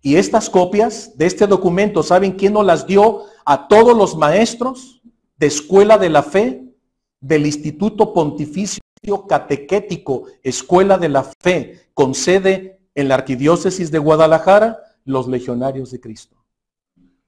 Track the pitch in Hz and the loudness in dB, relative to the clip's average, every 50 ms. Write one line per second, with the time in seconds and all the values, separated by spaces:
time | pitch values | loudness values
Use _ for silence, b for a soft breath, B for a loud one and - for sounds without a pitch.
0 | _ 139 143 175 190 - - 220 220 - - 185 180 180 196 202 220 233 - - | _ 2 2 2 2 2 -2 -2 -2 0 0 0 0 2 0 -2 -2 -2 -4 -10
1 | - - _ 127 151 175 - - 214 196 196 185 190 180 170 190 208 208 202 165 | -18 -20 _ -2 -2 -2 0 0 0 0 0 0 0 -2 0 0 -2 -2 -2 -4
2 | 151 - 175 185 196 190 180 - 190 202 208 214 208 190 170 151 - - 190 196 | 0 2 0 0 0 -2 -4 -2 -2 0 0 2 2 2 0 0 -2 0 2 4
3 | 208 226 208 B B B B B B 143 143 - - - 208 214 226 240 240 226 | 4 4 2 B B B B B B -2 -2 -2 2 4 6 6 8 6 6 4
4 | 196 - - 160 156 147 160 196 233 233 - - 240 262 262 - - - _ _ | 2 0 0 -2 0 2 2 2 0 -2 -2 -6 -8 -8 -8 -10 -20 -20 _ _
5 | _ - _ _ _ _ _ _ 151 143 143 - - - 185 196 208 214 220 208 | _ -20 _ _ _ _ _ _ -2 -2 -2 -4 -6 2 4 4 6 6 6 4
6 | 196 170 156 143 143 - - 190 220 254 262 - - - _ _ _ _ _ _ | 4 2 2 0 0 2 -2 0 0 0 -4 -10 -16 -20 _ _ _ _ _ _
7 | _ _ _ _ - 135 156 151 147 147 147 - - 151 147 - 196 220 214 - | _ _ _ _ -4 -2 0 0 0 -2 -4 -6 -8 -10 -6 -4 -4 -4 0 0
8 | 214 - - 180 156 147 143 - 151 147 - 180 208 196 - - _ _ _ _ | -2 0 0 -2 -2 -2 -4 -8 -10 -10 -8 -8 -8 -8 -10 -14 _ _ _ _
9 | - 208 202 196 - - 160 139 - - 147 139 143 - 185 208 208 - 180 - | -8 -6 -6 -6 -4 -2 -4 -4 -2 -4 -8 -8 -4 -4 -4 -4 -4 -6 -12 -10
10 | _ - 131 117 B B B B B 135 123 - - - 175 180 190 196 196 180 | _ -8 -8 -8 B B B B B -8 -8 -8 -4 0 2 2 4 4 2 0
11 | 175 156 139 135 131 - - _ - 180 185 160 120 - - _ _ _ _ - | 0 0 -2 -2 -2 -4 -16 _ -2 -2 -2 -2 -6 -10 -18 _ _ _ _ -2
12 | 143 131 127 - - 175 180 196 190 190 190 190 190 - - _ _ _ _ 147 | 0 0 0 -4 -2 0 0 2 2 0 -2 -2 -6 -16 -20 _ _ _ _ -6
13 | 139 135 135 127 - - 131 120 139 151 170 170 - 190 180 - 175 156 156 160 | -2 0 0 -2 -2 -4 -6 -2 0 0 0 2 0 -4 -4 -4 -8 -4 -4 -2
14 | 147 156 156 156 160 160 160 156 - 185 196 208 214 233 226 b b b b b | 0 0 2 4 4 4 2 2 4 4 4 4 4 0 -4 b b b b b
15 | _ 135 135 131 123 127 127 123 123 - 123 120 127 135 135 135 131 120 127 120 | _ -6 -6 -4 -4 -4 -6 -6 -6 -6 -6 -6 -6 -6 -6 -8 -12 -14 -16 -18
16 | _ 113 110 - - _ _ _ _ _ _ _ _ _ _ _ _ _ _ _ | _ -18 -20 -20 -20 _ _ _ _ _ _ _ _ _ _ _ _ _ _ _
17 | _ _ _ _ _ | _ _ _ _ _